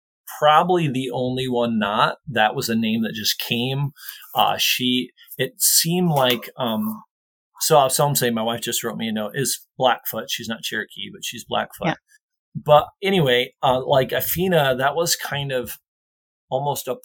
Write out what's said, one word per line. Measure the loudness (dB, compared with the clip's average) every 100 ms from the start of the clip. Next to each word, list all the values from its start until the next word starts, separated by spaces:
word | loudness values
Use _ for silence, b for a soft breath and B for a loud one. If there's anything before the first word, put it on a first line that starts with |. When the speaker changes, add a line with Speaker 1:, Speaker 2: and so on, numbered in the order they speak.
| _ _ -18 2
Speaker 1:
probably | 6 6 6 2 2
the | -2 -4
only | -4 -2 -2 -2
one | 0 0 0
not. | 0 2 0 -2 -4
That | 2 2 2
was | -2
a | 0
name | 0 0
that | -2
just | -4 -4 -4
came. | -2 -2 -2 -2 -4 -6 B B B
Uh, | 0 2 2
she, | 0 0 0 0 -2 _ B B
it | -6 -2
seemed | 0 2 2 2 2
like, | 2 2 0 -4 -6
um, | -4 -2 -4 -8 -14 _ _ _ _ -8
so, | 2 4 4
so | 2 0
I'm | 2
saying | 0
my | 0
wife | -2 -4
just | -4 -4
wrote | -6 -6
me | -4
a |
note, | -4 -4 -4
is | -4 -4 _ -2
Blackfoot. | 0 0 -4 -8 -8
She's | -8 -8
not | -10
Cherokee, | -8 -8 -8 -12 -16
but | -12 -12
she's | -12
Blackfoot. | -6 -4 -4 -6 -6
Speaker 2:
Yeah. | -6 _ b _ _ _ -6
Speaker 1:
But | 4 4 4 -2
anyway, | 0 2 4 2 0 -2
uh, | 0 0 2
like | 2 2
Athena, | 0 -2 -2 2 2 2 2
that | 0 0
was | 0 -2
kind | -4 -6 -4
of | -4 -6 -12 _ _ _ _ _ _ _
almost | -4 -2 -4 -4
a | -8